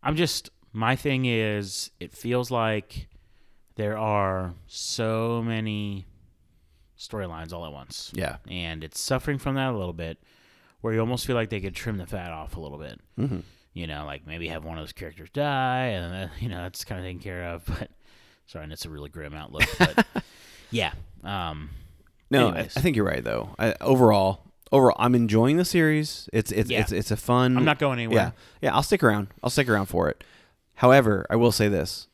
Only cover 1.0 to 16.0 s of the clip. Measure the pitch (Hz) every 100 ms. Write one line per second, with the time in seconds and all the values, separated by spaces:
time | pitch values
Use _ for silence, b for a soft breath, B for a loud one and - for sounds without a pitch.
1 | 147 131 127 117 110 104 101 - - _
2 | 90 - 117 123 120 123 113 107 98 -
3 | - - _ _ _ - _ - 104 107
4 | 110 104 98 92 90 85 - - - -
5 | 113 113 113 117 117 113 110 104 104 98
6 | 92 - - _ _ _ _ _ _ _
7 | - 110 92 80 80 85 82 71 65 -
8 | - - 85 - - 90 85 82 78 -
9 | - 131 135 143 143 135 135 117 90 82
10 | 82 80 b b b b b b 113 110
11 | 113 123 - 123 110 107 95 90 117 104
12 | 87 101 87 80 78 - 76 71 76 -
13 | _ - 131 92 b b b - 85 73
14 | 73 71 - 82 82 80 78 82 78 -
15 | 85 80 80 139 147 139 131 127 127 101